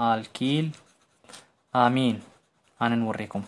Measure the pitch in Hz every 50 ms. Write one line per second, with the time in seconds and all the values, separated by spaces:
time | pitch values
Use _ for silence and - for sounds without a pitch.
0 | 120 117 113 113 110 - - - 127 131 143 151 160 156 151 - - _ _ _
1 | _ _ _ _ _ - - - - _ _ _ _ _ - 127 123 120 127 131
2 | 131 123 110 101 - - - _ _ _ _ _ _ _ _ - 117 117 117 117
3 | 113 110 107 - 107 101 - 101 98